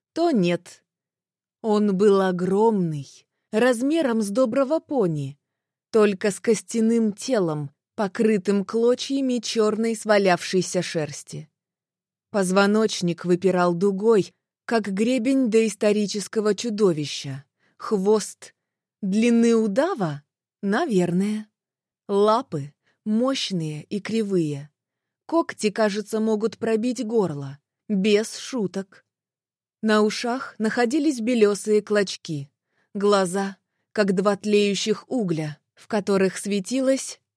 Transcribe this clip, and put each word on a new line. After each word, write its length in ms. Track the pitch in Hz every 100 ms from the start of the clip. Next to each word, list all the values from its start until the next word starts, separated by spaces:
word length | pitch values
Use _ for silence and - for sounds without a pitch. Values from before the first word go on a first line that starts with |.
| _
то 200 | - 339
нет. 520 | 247 175 175 - - _ _ _ _ _ _ _ _
Он 340 | 226 208 208 185
был 240 | 208 196
огромный, 840 | 190 180 185 196 226 208 175 147 135 - _ _ -
размером 680 | 214 247 226 269 330 277 226
с 100 | 202
доброго 500 | 202 254 262 262 320
пони, 580 | - 277 185 151 139 143 _ _ _ _ _
только 400 | 220 214 190 214
с 80 | 190
костяным 720 | - 208 - 226 220 233 220
телом, 580 | 202 - 233 170 151 143 _ _
покрытым 680 | - 196 - 214 214 190 202
клочьями 760 | 190 226 233 254 - 277 262 247
чёрной 560 | - 226 214 214 226
свалявшейся 880 | 220 208 208 190 175 - 190 175 185
шерсти. 680 | 170 170 147 139 - 151 156 _ _ _ _ _ _ _ _
Позвоночник 920 | 208 180 190 196 208 220 - 175 165
выпирал 500 | 175 180 185 180 180
дугой, 600 | 170 202 190 220 220 175 _ _ _
как 280 | - 226 208
гребень 580 | 190 226 262 233 269 247
доисторического 1040 | 226 220 - 214 208 202 208 185 220 208 202
чудовища. 880 | 240 208 202 156 143 - 143 135 - _ _ _
Хвост 800 | - 208 196 214 - - - _ _ _ _ -
длины 520 | 190 208 240 233 233
удава? 680 | 226 220 190 330 339 170 143 _ _ _ -
Наверное. 880 | 196 220 339 190 175 175 202 214 214 _ _ _ _ _ -
Лапы 640 | 202 208 226 - 151 143 _ _ _ 214
мощные 760 | 220 254 269 - 185 156 151
и 160 | - 208
кривые. 680 | 196 226 202 185 151 143 147 _ _ _ _ _ -
Когти, 440 | 330 - - 208
кажется, 500 | 202 214 202 208 220
могут 380 | 220 214 226 -
пробить 460 | 233 226 247 247
горло. 540 | 214 233 180 143 139 139 _ _ -
Без 480 | 196 208 208 226 -
шуток. 680 | - 262 190 190 190 _ _ _ _ _ _ _ _ -
На 200 | 220 214
ушах 520 | 214 202 240 254 - -
находились 600 | 214 247 240 311 294 247
белёсые 600 | 220 240 208 202 214 208
клочки. 720 | 202 208 196 - - 147 143 _ _ _ _
Глаза, 640 | 202 202 202 185 190 196 196 _ _ _
как 220 | - 202
два 220 | 190 202 196
тлеющих 720 | 214 208 202 190 214 208 -
угля, 500 | 262 190 156 151 151 _
в 140 | _ -
которых 480 | 208 196 196 190 -
светилось 840 | 202 202 185 254 262 269 - - _